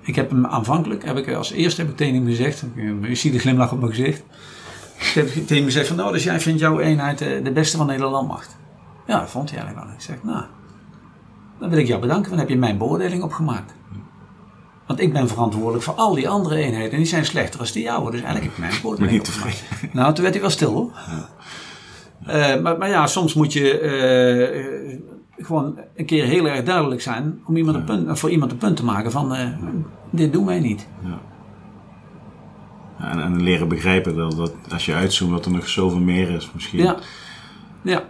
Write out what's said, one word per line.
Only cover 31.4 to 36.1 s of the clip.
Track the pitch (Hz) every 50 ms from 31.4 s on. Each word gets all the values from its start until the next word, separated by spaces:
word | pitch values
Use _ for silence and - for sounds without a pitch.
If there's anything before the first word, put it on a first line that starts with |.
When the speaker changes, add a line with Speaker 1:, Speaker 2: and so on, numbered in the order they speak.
| - - - - - - - - - - - - - - - - - - - - - - - - - - - - - - - -
Speaker 2:
Ja, | - -
en, | - 85
en | 76 87 90 87
leren | 87 90 90 80 87 80
begrijpen | 85 78 80 92 92 95 - 90 80
dat, | 80 82 80 80
dat | 80 85 80 - - - -
als | 82 82 -
je | - 76
uitzoomt | 80 92 92 - - 92 87
dat | 85 85 -
er | 90
nog | 90 87 82 -
zoveel | - - 92 92 87 90
meer | 90 90